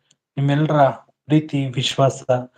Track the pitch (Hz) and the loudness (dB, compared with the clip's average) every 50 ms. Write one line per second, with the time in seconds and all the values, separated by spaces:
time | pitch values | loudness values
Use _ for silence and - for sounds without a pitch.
0 | _ _ _ _ _ _ - 147 139 143 143 151 156 147 151 147 139 131 123 - | _ _ _ _ _ _ -6 -2 -2 0 0 0 0 2 2 4 4 2 2 -2
1 | - _ _ _ _ - 151 156 151 - - 139 135 131 120 135 127 - - - | -12 _ _ _ _ 0 0 0 0 0 -4 -6 -6 -6 -6 -6 -6 -4 0 0
2 | 139 131 127 - - - 123 123 127 - _ | 0 0 0 -2 -2 -2 -2 -2 -4 -8 _